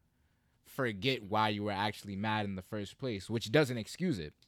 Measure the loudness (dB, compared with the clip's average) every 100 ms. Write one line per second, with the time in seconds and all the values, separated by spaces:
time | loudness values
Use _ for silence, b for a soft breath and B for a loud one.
0 | _ _ _ _ _ _ -12 -2 -2 2
1 | 0 0 0 2 4 2 0 0 0 -2
2 | -6 -2 0 0 0 -4 -6 -6 -6 -6
3 | -4 -4 -2 -4 4 4 4 0 -6 -2
4 | 0 0 -4 -10